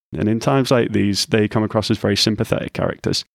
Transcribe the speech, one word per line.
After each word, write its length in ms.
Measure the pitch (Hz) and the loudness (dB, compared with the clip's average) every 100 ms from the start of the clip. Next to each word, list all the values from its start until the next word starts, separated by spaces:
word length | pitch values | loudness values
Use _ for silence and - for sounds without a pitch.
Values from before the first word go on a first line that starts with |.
| _ - | _ -2
And 100 | 104 | 0
in 120 | 113 | 0
times 320 | 139 135 123 | 0 0 2
like 180 | 123 117 | 2 2
these, 360 | 104 101 95 - | 0 0 0 0
they 200 | 110 107 | 0 2
come 160 | 113 | 0
across 280 | 107 110 - | 0 0 0
as 60 | 113 | 0
very 180 | 104 101 | 0 0
sympathetic 560 | - 107 110 - - | 0 0 -2 -2 -2
characters. 520 | - 90 - - - - | -4 -4 -4 -4 -4 -6